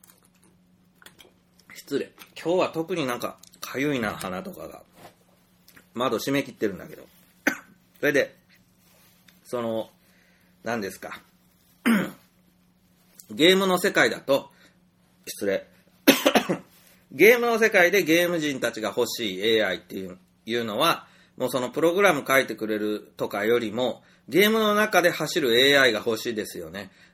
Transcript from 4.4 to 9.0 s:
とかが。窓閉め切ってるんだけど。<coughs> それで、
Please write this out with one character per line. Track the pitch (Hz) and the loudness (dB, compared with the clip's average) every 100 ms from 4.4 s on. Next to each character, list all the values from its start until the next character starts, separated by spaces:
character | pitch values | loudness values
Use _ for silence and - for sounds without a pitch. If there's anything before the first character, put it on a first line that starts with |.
と | 95 | -10
か | 85 78 | -14 -16
が。 | - - - - _ _ _ _ _ _ - _ | -18 -20 -20 -20 _ _ _ _ _ _ -20 _
窓 | 113 127 110 | -4 -2 -2
閉 | - | -2
め | 139 | -2
切 | 135 | -4
っ | |
て | - 107 | -4 -4
る | |
ん | 92 | -4
だ | - | -14
け | - | -20
ど。 | - _ _ _ - | -20 _ _ _ -6
<coughs> | - - _ _ - | -6 -16 _ _ -2
そ | 143 | 2
れ | |
で、 | 143 - - _ _ _ _ _ _ | 2 0 -4 _ _ _ _ _ _